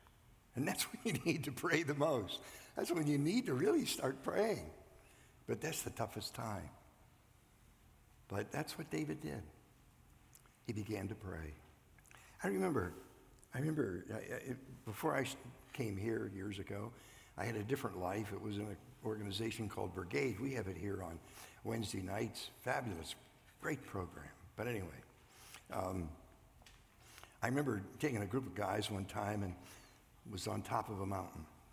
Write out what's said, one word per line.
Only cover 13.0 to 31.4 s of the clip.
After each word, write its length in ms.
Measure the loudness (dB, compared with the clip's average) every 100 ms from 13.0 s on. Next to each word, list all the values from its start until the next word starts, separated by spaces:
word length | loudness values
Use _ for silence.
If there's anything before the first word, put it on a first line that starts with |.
| -12 -18 -20 -20 -6
I 60 | 0
remember, 460 | 2 4 2 0 -2
I, 40 | -4
I, 220 | -4 -4 -4
it, 340 | -6 -8 -10 -8
before 300 | 0 2 4
I 60 |
s-, 140 | 2 -2 -10 -14 -8
came 220 | -2 0 0
here 360 | 2 2 0
years 240 | -2 -4 -4
ago, 340 | -4 -4 -6 -8 -16 -20 -12 -4
I 80 | -2
had 100 | 0
a 80 |
different 360 | 0 0 0 0
life. 340 | 2 2 0
It 80 | -2
was 160 | -2 -2
in 60 |
an 140 | -2 -6 -12 -6 -2
organization 640 | -2 0 0 0 0 -2
called 240 | 0 -2
Brigade. 460 | -2 0 2 2 2
We 140 | 0
have 140 | 0 -2
it 100 | -2
here 260 | 0 0
on 160 | -2 -6 -12 -16 -16 -8
Wednesday 380 | -2 0 0 -2
nights. 480 | 0 0 0 -2 -8 -4
Fabulous, 500 | 0 0 0 -4 -6 -10 -14 -20 -20 -6
great 240 | -2 -2 -2
program. 440 | -2 -2 -6 -12 -14 -12 -4
But 120 | -2
anyway, 200 | 0 -2 -8 -14 -20 -20 -20 -18 -16 -6
um, 380 | 0 0 0 -2 -6 -16 -20 -20 -20 -20 -20 -20 -20 -20 -18 -18 -2
I 40 | 2
remember 360 | 4 4 2 -2 0
taking 240 | 2 2
a 20 | 2
group 220 | 0 0
of 80 | 0
guys 340 | 2 4 2
one 160 | 0 -2
time 380 | 0 0 2
and 100 | 0 -4 -10 -18 -20 -20 -20 -16 -8
was 160 | -4 -2
on 160 | -2
top 260 | 2 0 2
of 120 | 0
a 40 | 0
mountain. 400 | 0 -2 -8